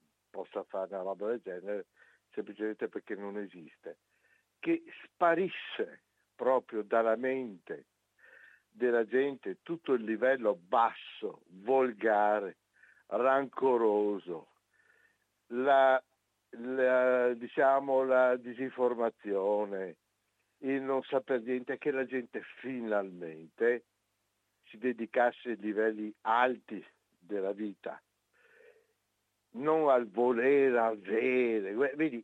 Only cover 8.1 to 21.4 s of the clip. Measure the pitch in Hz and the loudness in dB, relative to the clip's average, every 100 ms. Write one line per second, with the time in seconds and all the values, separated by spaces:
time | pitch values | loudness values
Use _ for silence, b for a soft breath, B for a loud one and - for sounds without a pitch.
8.1 | _ B B B B B 110 123 117 107 | _ B B B B B -4 0 2 2
9.1 | 127 139 131 98 92 - 165 - 123 107 | 0 0 -2 -10 -10 -8 -6 -2 -2 0
10.1 | 110 127 135 107 87 87 117 117 - - | 0 0 2 0 -2 0 2 2 -2 -16
11.1 | - 107 - _ 92 107 135 131 104 113 | -10 -10 -10 _ -8 0 2 2 0 2
12.1 | 104 104 107 95 - _ b b b b | 4 4 2 -2 -10 _ b b b b
13.1 | 113 131 135 131 - 131 120 110 104 104 | 0 2 2 0 0 2 4 4 2 0
14.1 | 98 87 80 - _ _ b b b b | -2 -8 -12 -14 _ _ b b b b
15.1 | b b _ - 120 135 135 135 131 - | b b _ -10 -2 4 6 6 4 0
16.1 | _ _ _ _ 117 123 131 127 127 127 | _ _ _ _ -12 -6 0 4 4 4
17.1 | 127 123 117 117 - 135 139 139 131 131 | 4 2 -2 -4 2 4 4 2 2 4
18.1 | 127 127 127 123 120 131 123 123 117 117 | 4 4 2 -4 -8 -6 0 0 2 -2
19.1 | - 104 98 101 104 104 95 92 - _ | -2 -4 -2 0 0 -2 -6 -8 -12 _
20.1 | _ _ _ _ _ 135 135 135 135 - | _ _ _ _ _ -4 -2 -2 -2 0
21.1 | 135 - 131 | -2 0 -2